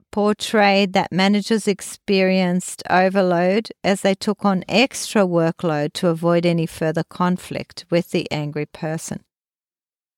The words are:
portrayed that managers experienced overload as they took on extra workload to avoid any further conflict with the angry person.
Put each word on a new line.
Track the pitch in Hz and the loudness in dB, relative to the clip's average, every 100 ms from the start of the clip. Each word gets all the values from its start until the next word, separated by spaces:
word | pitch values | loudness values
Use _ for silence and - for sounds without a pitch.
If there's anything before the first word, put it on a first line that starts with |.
| _ | _
portrayed | - 208 214 - 220 202 196 202 | -2 0 0 0 2 4 4 2
that | 190 - | 2 0
managers | 180 196 208 196 220 214 | 2 2 2 2 -2 0
experienced | 190 - - - 190 185 190 180 180 - - - | -4 -6 -14 -2 2 4 2 2 0 -4 -12 0
overload | 180 190 190 185 170 180 202 226 - | 2 2 2 2 2 2 0 -2 -6
as | - 196 | -2 0
they | 196 190 | 0 -2
took | - 202 | -2 0
on | 202 185 - | 0 0 0
extra | 202 262 - - 220 | 0 0 -2 -4 0
workload | 185 170 165 - 175 151 151 | 2 2 0 -2 -2 -2 -2
to | - 180 | -2 -2
avoid | 165 170 170 170 | 0 2 2 2
any | 170 160 | 0 -2
further | - 160 160 | -2 -4 -2
conflict | - - 180 180 - - - - - | -6 -2 -2 -2 -6 -10 -10 -14 -2
with | 170 - | -2 0
the | 180 - | -4 -4
angry | 151 147 147 151 | -6 -6 -6 -8
person. | - 156 160 - - _ _ _ _ _ _ _ _ _ | -8 -6 -6 -8 -12 _ _ _ _ _ _ _ _ _